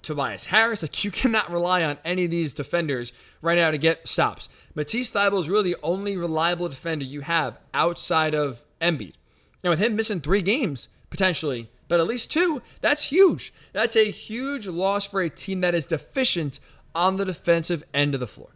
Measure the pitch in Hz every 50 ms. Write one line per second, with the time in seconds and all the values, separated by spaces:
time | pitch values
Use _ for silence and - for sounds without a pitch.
0 | - - 156 147 139 120 104 92 - - - 214 226 233 226 202 - 147 - -
1 | - 208 - - - 226 226 220 196 165 175 175 175 175 185 180 165 151 147 147
2 | _ 165 180 185 180 170 165 170 165 147 - - 139 - - 175 170 151 139 123
3 | 120 117 - - - - _ _ - 165 170 175 170 160 156 147 139 160 165 -
4 | - - - - 151 120 98 - - - - - - _ - 151 151 - - 240
5 | 254 - - 202 202 202 196 196 165 143 190 214 208 185 175 - - 160 180 196
6 | 202 202 202 185 170 170 160 156 160 170 175 165 175 170 139 - - 170 160 151
7 | 139 127 135 147 139 160 170 165 151 127 117 - _ _ - 139 156 170 170 -
8 | - - 175 160 156 156 151 151 147 139 127 117 - _ _ _ 165 175 165 135
9 | 113 80 - _ _ _ _ _ _ _ _ _ - 180 170 156 196 240 220 208
10 | 220 - 214 175 135 143 180 208 180 175 220 294 285 180 143 127 - - _ _
11 | _ _ - - 196 185 175 - - 151 131 120 117 - _ _ _ _ 170 170
12 | 165 185 240 247 - - - 311 359 359 311 254 - - - - - 220 285 285
13 | - - 262 349 392 370 190 131 - - _ - - _ _ 190 226 240 - 226
14 | 220 214 180 - - - 214 233 262 277 285 269 208 196 170 170 185 190 202 202
15 | 196 - - 196 185 165 - - - - 190 185 180 180 175 170 156 - 160 143
16 | - - - 269 262 247 - 175 156 143 - - - - - - - - _ 165
17 | 175 190 190 190 196 185 180 - - - 170 170 156 - 175 160 - _ - 143
18 | 143 147 139 135 123 110 - - - - _